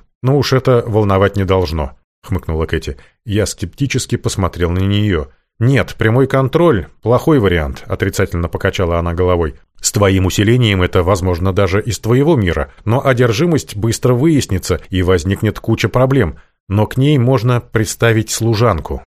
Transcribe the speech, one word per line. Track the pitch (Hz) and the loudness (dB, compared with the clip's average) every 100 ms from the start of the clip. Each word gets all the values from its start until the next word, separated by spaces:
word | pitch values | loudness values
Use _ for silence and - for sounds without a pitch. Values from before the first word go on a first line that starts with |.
| - _ | -20 _
«Ну | 127 139 | 0 0
уж | - | 2
это | 131 135 120 117 | 0 2 2 2
волновать | 107 101 95 98 101 | 0 2 2 2 0
не | |
должно», | 92 95 82 82 69 - _ _ - | 0 0 0 -4 -6 -10 _ _ -8
хмыкнула | 92 - 80 78 | -6 -4 -4 -2
Кэти. | 78 - 69 - _ | -4 -6 -12 -18 _
Я | - 104 98 | -6 -2 -2
скептически | - 92 - 143 127 - 120 | -4 -10 -4 -4 -4 -4 -4
посмотрел | 113 - 87 85 85 | -4 -2 -4 -2 -2
на | 90 | 0
нее. | 98 104 107 82 69 _ _ - | 0 0 0 -2 -4 _ _ -2
«Нет, | 120 131 - - | 2 2 0 -2
прямой | 113 120 135 | 0 2 2
контроль — | 135 131 165 170 104 - _ | 0 0 2 2 2 -2 _
плохой | 110 123 160 147 | 0 0 2 2
вариант», | 98 85 71 64 - | 2 0 -2 -8 -10
отрицательно | 90 98 - 95 87 85 | -4 -2 -2 -2 -2 -4
покачала | - 95 98 87 85 | -4 -2 -2 -2 0
она | 85 | -2
головой. | 85 90 87 80 - _ - | 0 0 0 -2 -6 _ -10
«С | - | -6
твоим | 107 98 95 92 | 0 2 4 2
усилением | - 101 123 113 95 | 2 2 2 2 2
это, | 90 92 | 0 0
возможно, | 87 98 92 85 95 | 0 0 0 -2 -2
даже | 95 95 98 | 0 0 0
из | 117 95 | -4 -4
твоего | 110 123 147 143 | 0 2 2 2
мира, | 90 78 69 - | 0 -2 -4 -6
но | 101 120 | -2 0
одержимость | 135 120 123 107 175 151 - 104 | 2 2 2 2 0 0 -2 -4
быстро | 113 - 123 | -4 0 0
выяснится, | 123 165 143 - 92 - 85 - | 2 2 2 0 -4 -2 -4 -2
и | 92 | -2
возникнет | 90 92 90 95 107 - | 2 2 0 -2 -2 -2
куча | - 113 110 | -2 0 0
проблем. | 123 131 139 87 - _ _ - | 2 2 2 0 -4 _ _ -4
Но | 101 107 | 0 0
к | 127 | 0
ней | 143 147 | 2 2
можно | 120 131 120 120 | 2 2 2 0
приставить | - 113 110 - 117 110 110 | -2 -4 -4 0 2 2 -2
служанку. | - 113 107 117 82 - 69 | -2 0 2 2 0 -4 -10